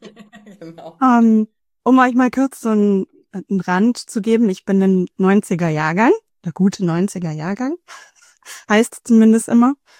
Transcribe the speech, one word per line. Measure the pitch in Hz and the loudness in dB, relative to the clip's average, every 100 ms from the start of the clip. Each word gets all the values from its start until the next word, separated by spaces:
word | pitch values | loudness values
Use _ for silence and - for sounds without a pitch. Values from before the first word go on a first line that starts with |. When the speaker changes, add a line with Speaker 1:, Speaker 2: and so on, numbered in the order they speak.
| 220 214 214 - - 190 | -20 -20 -20 -20 -20 -20
Speaker 1:
Genau. | 165 165 156 170 | -20 -20 -20 -4
Speaker 2:
Ähm, | 262 240 226 220 214 _ _ _ | 0 4 4 2 0 _ _ _
um | - 262 | 0 2
euch | 254 | 2
mal | 247 254 | 2 0
kurz | 254 269 - | 0 -4 -4
so | 226 | -4
einen, | 214 208 196 185 _ _ | 0 2 0 -4 _ _
einen | 185 - 196 | -16 -6 -6
Rand | 180 180 226 240 | -2 0 0 -2
zu | - 233 | -8 -6
geben, | 202 226 226 | -2 0 0
ich | 185 | -2
bin | - 196 | -2 0
ein | 190 185 175 - | 2 0 -2 -2
neunziger | 190 202 - 175 170 | 2 2 0 -2 -2
Jahrgang, | 151 156 170 233 440 - _ | -2 -4 0 0 0 -4 _
der | 175 | -12
gute | - 190 - | -2 -2 -2
neunziger | 180 165 196 185 170 | -4 -2 -4 -6 -10
Jahrgang, | 156 156 202 254 349 _ - - _ _ _ - - - | -8 -8 -6 -8 -8 _ -20 -20 _ _ _ -20 -16 -2
heißt | 208 240 - | 0 0 -6
zumindest | - 226 220 220 - | 0 4 4 2 2
immer. | 233 247 277 _ _ | 0 0 -2 _ _